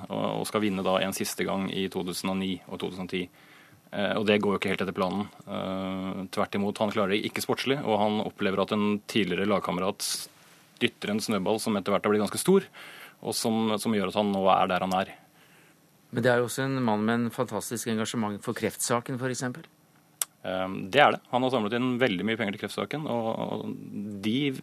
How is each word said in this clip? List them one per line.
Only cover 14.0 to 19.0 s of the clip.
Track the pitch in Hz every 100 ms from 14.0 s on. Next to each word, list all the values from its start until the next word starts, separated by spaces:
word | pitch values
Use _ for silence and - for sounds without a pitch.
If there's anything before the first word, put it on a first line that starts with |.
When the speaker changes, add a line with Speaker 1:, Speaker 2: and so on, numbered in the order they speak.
| 95
Speaker 1:
at | 104
han | 104
nå | 98 95
er | 92 92
der | 90
han | 92
er. | 92 95 - - _ - - - _ _ _ _
Speaker 2:
Men | -
det | 123
er | 120
jo | 120
også | - 135
en | 131
mann | 120 104 107
med | 120
en | 117
fantastisk | - 120 104 - 113 120
engasjement | 110 110 120 104 101
for | -
kreftsaken, | 107 101 - - 120